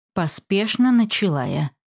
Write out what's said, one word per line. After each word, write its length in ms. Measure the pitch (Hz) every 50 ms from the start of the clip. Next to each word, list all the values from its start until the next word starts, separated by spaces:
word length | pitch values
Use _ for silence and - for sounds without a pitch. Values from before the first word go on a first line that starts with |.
| _ _ _
Поспешно 760 | 202 170 151 - - - _ 196 196 214 214 - - 247 254 247
начала 520 | 233 226 214 - - 214 190 151 143 123
я, 260 | - 143 147 151 143 - _ _